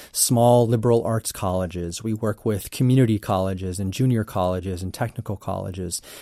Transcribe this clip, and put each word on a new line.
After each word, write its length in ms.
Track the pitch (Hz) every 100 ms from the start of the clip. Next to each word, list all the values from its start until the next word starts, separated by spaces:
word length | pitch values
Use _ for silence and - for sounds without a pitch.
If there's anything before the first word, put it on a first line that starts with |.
| -
small 540 | - - 120 120 120 113
liberal 380 | 117 120 117
arts 280 | 95 113 -
colleges. 720 | - 95 92 90 87 87 87
We 120 | 113
work 300 | 107 110 104
with 260 | 113 101 -
community 480 | - 127 131 120 104
colleges 600 | - 95 95 92 92 90
and 140 | 95
junior 320 | 95 131 117
colleges 580 | 107 - 90 92 90 87
and 100 | 92
technical 440 | - 117 - 110 98
colleges. 640 | - 95 98 95 90 - - -